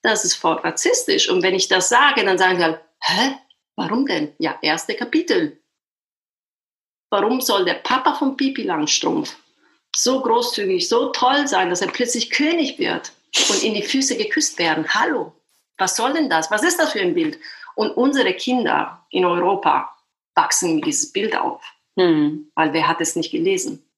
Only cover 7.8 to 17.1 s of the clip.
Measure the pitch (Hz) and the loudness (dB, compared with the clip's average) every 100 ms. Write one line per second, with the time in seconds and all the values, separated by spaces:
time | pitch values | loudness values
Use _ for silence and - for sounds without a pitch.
7.8 | - 262 302 285 277 269 269 269 208 165 | 0 0 0 0 -2 0 -2 -2 -4 -2
8.8 | 151 - 170 - - - _ _ _ _ | 0 0 0 -2 -4 -12 _ _ _ _
9.8 | _ - 240 262 254 226 240 - 196 185 | _ -2 0 0 2 2 2 -2 0 0
10.8 | - 233 269 - 254 277 277 190 185 180 | 2 2 2 2 2 2 2 0 0 0
11.8 | 190 - 240 240 - - 302 339 277 - | -2 -2 -2 -2 -2 0 2 2 0 -2
12.8 | 175 170 - _ _ - - 269 226 208 | -4 -4 -8 _ _ -2 0 0 0 -2
13.8 | 208 269 269 240 208 - 302 - 170 156 | -2 0 0 -2 -2 0 -2 0 0 0
14.8 | 156 214 233 262 - _ _ _ _ _ | 0 0 0 -2 -6 _ _ _ _ _
15.8 | 190 - 240 302 302 165 156 208 339 349 | -4 0 0 0 0 0 0 0 0 2
16.8 | 311 208 185 | 0 0 0